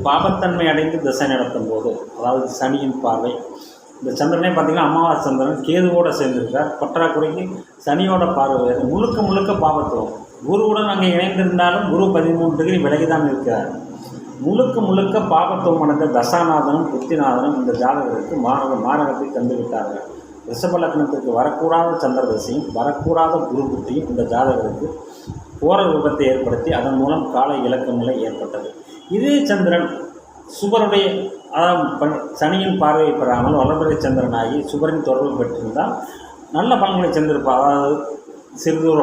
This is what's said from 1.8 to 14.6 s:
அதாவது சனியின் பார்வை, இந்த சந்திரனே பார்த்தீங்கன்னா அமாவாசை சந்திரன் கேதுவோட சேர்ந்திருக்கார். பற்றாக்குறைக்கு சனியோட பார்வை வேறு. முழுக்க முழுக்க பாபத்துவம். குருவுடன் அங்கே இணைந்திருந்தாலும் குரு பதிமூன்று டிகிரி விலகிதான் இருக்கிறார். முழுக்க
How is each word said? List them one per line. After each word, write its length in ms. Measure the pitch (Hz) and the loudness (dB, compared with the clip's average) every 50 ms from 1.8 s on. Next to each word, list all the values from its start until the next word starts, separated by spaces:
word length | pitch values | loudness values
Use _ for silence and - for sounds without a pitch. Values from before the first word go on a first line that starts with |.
| 120 120 110 - - - - | -2 -2 -4 -4 -8 -12 -10
அதாவது 320 | 117 117 123 131 131 123 - - - | -4 -2 0 0 0 -2 -4 -4 -4
சனியின் 360 | 127 131 143 139 139 131 123 - | -2 -2 -2 0 -2 -2 -4 -2
பார்வை, 320 | 131 117 113 113 113 123 123 - - - - - - - - - - - - | -2 -2 0 0 -2 -4 -4 -6 -8 -12 -14 -16 -18 -20 -20 -20 -20 -20 -16
இந்த 140 | - - 131 104 | -10 -6 -4 -2
சந்திரனே 360 | - 147 160 170 170 175 185 | 0 0 2 2 2 2 2
பார்த்தீங்கன்னா 380 | 170 160 147 151 160 175 156 147 | 2 2 2 2 2 2 2 2
அமாவாசை 320 | 156 165 165 170 156 - - | 2 2 2 2 2 0 0
சந்திரன் 400 | 139 135 131 131 143 156 - - | 0 0 0 0 0 -2 -2 -2
கேதுவோட 460 | 156 160 180 185 180 175 175 170 165 - - | 0 2 2 2 4 4 4 2 2 2 0
சேர்ந்திருக்கார். 540 | 143 127 123 120 113 110 123 139 151 - - - | 0 0 0 -2 -2 -2 -2 -2 -2 -2 -4 -4
பற்றாக்குறைக்கு 640 | 147 147 - 165 165 156 151 151 156 156 165 185 185 185 - - - - - - - | -4 -2 0 0 0 0 0 0 0 -2 -2 -4 -6 -6 -8 -10 -14 -16 -20 -8 -4
சனியோட 400 | 147 143 175 190 190 185 180 175 151 139 | -2 0 2 2 2 2 2 2 2 2
பார்வை 260 | 135 135 135 135 123 123 | 2 2 2 2 2 2
வேறு. 180 | 120 123 139 135 127 | 2 2 0 0 0
முழுக்க 300 | 151 202 226 233 220 220 208 | 0 0 0 0 0 0 0
முழுக்க 300 | 185 190 196 196 202 196 160 156 | 2 2 2 0 0 0 2 2
பாபத்துவம். 500 | 156 156 147 - - - 110 110 - - - - - - - 123 | 2 2 0 -2 -2 -4 -4 -4 -6 -8 -12 -16 -18 -18 -10 -4
குருவுடன் 500 | 135 190 208 214 214 214 214 208 202 196 | 0 0 2 2 2 2 0 0 0 0
அங்கே 160 | 190 190 185 175 | 2 2 2 2
இணைந்திருந்தாலும் 720 | 175 185 196 190 190 185 180 180 180 175 175 - - - - | 2 2 0 0 0 0 2 2 2 2 2 2 2 0 0
குரு 160 | 151 180 196 - - | 2 2 4 4 4
பதிமூன்று 460 | 165 160 165 165 170 170 160 147 151 | 2 2 2 2 2 2 2 2 2
டிகிரி 200 | 160 180 185 170 | 2 2 2 2
விலகிதான் 480 | 143 143 147 156 165 156 160 156 151 143 | 2 2 2 2 2 2 2 2 2 2
இருக்கிறார். 420 | 131 117 - 123 113 - - - - - - - - - - - - - - - - - | 0 0 0 0 0 0 -2 -4 -8 -10 -12 -12 -14 -14 -16 -16 -16 -16 -14 -14 -10 -4
முழுக்க 400 | 131 160 202 233 | -2 2 2 4